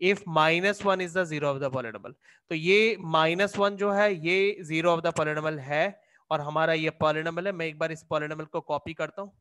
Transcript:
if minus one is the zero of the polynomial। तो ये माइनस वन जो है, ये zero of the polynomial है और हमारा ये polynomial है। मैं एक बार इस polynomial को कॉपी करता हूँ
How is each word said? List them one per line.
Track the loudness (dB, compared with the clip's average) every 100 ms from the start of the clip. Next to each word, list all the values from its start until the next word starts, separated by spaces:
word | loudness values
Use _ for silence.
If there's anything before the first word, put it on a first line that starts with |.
if | 0 0 0
minus | 4 4 4 2 0 0
one | 0
is | 0
the | -2 -2
zero | -2 -2
of | -2
the | -2
polynomial। | -4 -6 -10 -14 -18 _ _ _
तो | -4
ये | 4 4 4 0
माइनस | 0 2 4 2 0 2
वन | 0 0
जो | 0
है, | 2 2 2
ये | 0 2 2 -2 -4
zero | 0 2 2
of | 0
the | 0
polynomial | -2 -2 -4 -6
है | -4 -2 -2 -4 _ _ _
और | -4
हमारा | -2 0 2
ये | 2 0 0
polynomial | 0 0 -2 -4 -6
है। |
मैं | -4 -6
एक | -4
बार | -6
इस | -6 -4
polynomial | -4 -4 -8 -8
को | -10
कॉपी | -6 -6 -6 -8
करता | -8 -8
हूँ | -14 _